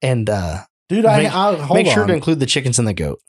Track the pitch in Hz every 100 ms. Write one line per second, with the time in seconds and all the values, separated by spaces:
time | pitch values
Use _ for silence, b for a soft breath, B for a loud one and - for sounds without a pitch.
0 | 131 123 107 104 87 87 - _ - 196
1 | 220 208 151 185 202 175 143 180 190 208
2 | 208 165 147 156 131 143 131 120 113 90
3 | 76 -